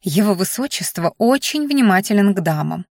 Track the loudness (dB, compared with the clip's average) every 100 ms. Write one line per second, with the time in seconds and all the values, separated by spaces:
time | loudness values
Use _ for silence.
0 | -2 -2 -2 -2 -4 -4 -6 -6 -8 -4
1 | -4 0 0 2 -2 -4 0 2 4 4
2 | 2 2 4 2 0 -2 -2 -6 -10